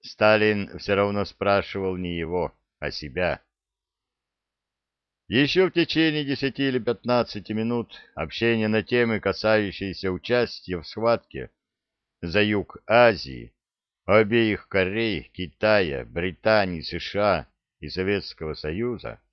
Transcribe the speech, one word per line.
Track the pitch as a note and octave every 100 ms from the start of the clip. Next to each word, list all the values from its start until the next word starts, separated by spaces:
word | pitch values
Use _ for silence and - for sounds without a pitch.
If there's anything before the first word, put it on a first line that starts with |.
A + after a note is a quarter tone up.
Сталин | - - G#2+ G#2+ G#2+ G#2 G2 -
все | - G2
равно | G2+ G2+ G2
спрашивал | - G2 G2+ - G2+ F#2+ F2+
не | F2+ E2+
его, | E2 F2 D#2+ _ _ _
а | D2
себя. | - D2 C#2 F2+ C#2 _ _ _ _ _ _ _ _ _ _ _ _ _ _ _ _ _ _ _
Еще | G#2+ C#3+ F3 F#3
в |
течение | - E3 D3+ D#3+ D3+ C#3+
десяти | C#3 C#3 - C#3
или | B2+
пятнадцати | A2+ A#2 A#2+ B2 A#2 G#2+ F#2+
минут | G#2+ A2+ A#2+ A2+ - - -
общения | D#2+ - A#2 A#2 G#2+
на | A2
темы, | G2 B2 A#2 G#2+
касающиеся | G2 F#2 G#2+ A2 G2+ - G2 F2 F#2+
участия | F#2 - B2 A#2 - - F2+
в | D#2+
схватке | - A2+ A#2 _ C2+ B1 _ _ _ _ _ _ _
за | F2 F2+
юг | G#2+ G#2 F2+ - -
Азии, | A2+ A#2+ F#2 C#2 B1+ A#1 _ _ _ _ _ -
обеих | G#2 G#2+ A#2 A2 G2 -
Корей, | G2 F#2 G#2 A2+ F2+ C2
Китая, | - F2 _ G#2+ G#2+ F2+ C#2
Британии, | A#1 B1 F2+ E2+ A2 A2 F#2+ E2+
С | C#2+ F2
Ш | - G2
А | G#2 F2 C#2+ _ _ _
и | D2+
Советского | E2+ F#2 G2+ - - D#2 D2
Союза | D2+ E2+ A#2+ A#2 - A2 _